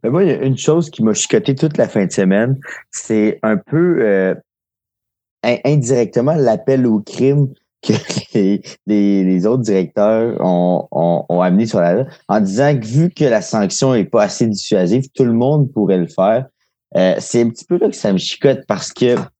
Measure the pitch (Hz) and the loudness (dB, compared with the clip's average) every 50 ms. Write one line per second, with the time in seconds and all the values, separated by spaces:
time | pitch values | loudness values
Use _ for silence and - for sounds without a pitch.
0 | - - 131 170 202 180 127 76 120 135 135 131 - - 151 170 170 160 - - | -2 0 0 2 2 2 2 0 0 -2 -2 0 0 0 0 0 0 -4 -4 -2
1 | 110 110 107 - - - - 110 104 - 139 131 - 156 151 - 190 180 - - | 0 0 0 0 -2 0 0 0 2 0 -2 0 -2 -2 0 0 -2 0 0 -2
2 | 196 175 - - 98 92 95 101 113 127 135 131 - - - - - _ - - | -2 0 0 0 2 2 2 2 2 0 -2 -4 -6 -16 -18 -18 -20 _ -18 -16
3 | - - 110 110 107 107 104 - - 110 107 95 - - - 156 170 180 170 139 | -6 -2 0 0 2 0 -2 -2 -2 -2 -2 -2 -2 -2 -2 0 2 2 2 0
4 | 120 107 101 95 95 95 95 - - _ _ _ _ _ _ _ _ _ _ _ | 0 0 2 2 0 0 -2 -4 -8 _ _ _ _ _ _ _ _ _ _ _
5 | _ _ _ _ _ _ _ _ - 113 120 - - 135 147 147 127 117 135 123 | _ _ _ _ _ _ _ _ -2 -2 -2 0 0 0 0 0 0 0 0 0
6 | 117 92 - 120 120 139 160 165 139 120 110 95 - - 135 131 123 120 110 104 | 0 0 -2 -2 0 0 0 0 2 0 0 -2 0 -2 0 0 2 0 0 0
7 | 101 - - - 120 135 143 147 143 131 139 _ _ _ _ _ - - 107 107 | -2 -6 -6 -2 0 0 2 2 0 -2 -4 _ _ _ _ _ -2 -2 -2 -2
8 | - - - - - - - 113 101 95 101 101 - - - _ _ - 107 104 | -2 -6 -10 -10 -10 -4 -2 0 0 2 0 -2 -4 -12 -20 _ _ -2 0 2
9 | 101 101 101 98 95 92 92 92 87 107 120 135 120 107 101 95 92 78 _ - | 2 2 2 2 2 2 0 2 2 0 0 0 0 0 0 0 0 -2 _ 0
10 | 101 104 110 110 113 120 - - - 90 90 87 90 90 90 82 - - - - | 0 2 2 2 0 -2 -2 -2 0 0 0 2 2 2 0 0 -2 -4 -4 -2
11 | 82 85 85 80 - - 85 87 90 92 90 98 117 117 - 101 87 85 87 107 | 0 0 0 0 -2 -2 0 0 2 2 2 2 0 0 0 0 2 2 2 0
12 | 131 151 - - _ _ 101 110 107 95 95 110 139 147 147 131 110 107 117 143 | -2 -4 -8 -20 _ _ 0 0 0 0 0 0 2 2 0 0 -2 -2 0 0
13 | 160 180 175 - 156 135 117 107 - - - 113 101 92 - - - 131 131 117 | 0 0 0 0 0 0 0 0 -2 -2 -2 -2 -2 -2 -2 -2 0 0 2 0
14 | 98 - - 113 104 101 - - 123 113 107 98 - - 110 98 92 87 101 127 | 0 0 2 0 0 0 0 -2 -2 -2 -2 -4 -4 -2 0 0 2 2 0 0
15 | 135 - _ - 135 120 113 113 120 135 151 151 143 127 - 110 104 92 98 92 | -2 -4 _ -2 0 0 2 0 2 2 2 2 0 0 0 -2 0 2 2 0
16 | 87 80 - - 95 101 113 120 131 - _ _ _ _ _ _ _ _ - - | 0 -2 -2 0 0 2 2 0 -2 -6 _ _ _ _ _ _ _ _ -2 0
17 | - - - - - - - 120 120 117 113 - - _ 180 175 196 214 - - | 2 2 2 0 -4 -2 0 0 0 0 -2 -6 -6 _ -2 0 0 -2 -2 -2
18 | - 104 - 180 - - - - - 143 135 135 - _ 104 95 - - - - | -2 0 0 0 -2 -4 -10 0 0 0 0 0 -2 _ -6 -6 -6 -12 -6 -2
19 | - 123 123 - 87 - _ _ | 0 0 0 0 -2 -8 _ _